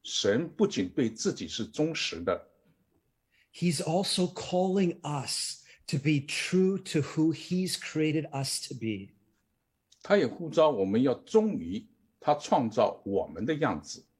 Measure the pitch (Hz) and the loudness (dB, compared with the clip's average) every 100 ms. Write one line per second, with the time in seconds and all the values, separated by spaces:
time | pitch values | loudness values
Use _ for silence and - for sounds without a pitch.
0 | - - 104 113 160 - 208 - 90 - | -6 0 2 2 -2 0 0 0 -4 -2
1 | 117 - 196 - 123 - 110 - 156 156 | -2 -2 -4 -4 -8 -8 -8 -2 -2 -2
2 | - 131 127 - - _ _ _ _ _ | -6 -4 -4 -4 -6 _ _ _ _ _
3 | _ _ _ _ _ - 175 151 170 170 | _ _ _ _ _ -2 -2 0 0 0
4 | 190 - 180 - - 180 190 190 180 - | 0 0 -2 -4 -2 0 2 2 2 0
5 | 143 143 117 - - - - - - 147 | -6 -6 -4 -6 -6 -10 -20 -20 -4 -2
6 | 156 147 139 - - 185 190 196 - 160 | 2 2 0 -6 0 4 4 0 -2 -2
7 | 139 - 160 156 - 180 185 - - 156 | -2 0 0 0 -4 -2 -2 -4 -6 -2
8 | 156 156 151 139 135 - - 127 110 101 | 0 0 -2 -6 -4 -6 -8 -6 -4 -6
9 | 98 _ _ _ _ _ _ _ _ _ | -10 _ _ _ _ _ _ _ _ _
10 | - 202 135 - 165 160 156 120 95 110 | 2 4 4 -2 0 6 6 4 2 4
11 | 135 120 - 220 214 156 - 226 - _ | 4 0 2 2 2 -2 -6 -8 -10 _
12 | _ _ - 143 - 165 117 113 104 - | _ _ 0 0 2 2 2 2 2 0
13 | 98 98 - - 117 151 147 78 - - | -2 -2 -2 -4 -4 0 0 -2 -8 -16
14 | _ | _